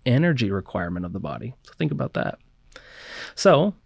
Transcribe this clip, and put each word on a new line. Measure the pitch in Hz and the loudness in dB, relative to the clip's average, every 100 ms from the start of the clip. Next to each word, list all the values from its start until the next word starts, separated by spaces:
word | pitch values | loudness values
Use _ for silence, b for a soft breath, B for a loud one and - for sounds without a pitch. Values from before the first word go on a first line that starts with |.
| 127 | 0
energy | 127 175 135 101 | 2 4 2 0
requirement | 98 - 90 87 90 | -2 -4 -4 -4 -4
of | 90 | -6
the | 92 | -6
body. | 76 60 117 - | -8 -8 -10 -14
So | - - | -14 -4
think | 156 | -4
about | 143 127 | -2 -4
that. | - - - _ _ _ B B B B B B B | -4 -6 -8 _ _ _ B B B B B B B
So | 196 147 196 - | 6 6 4 -2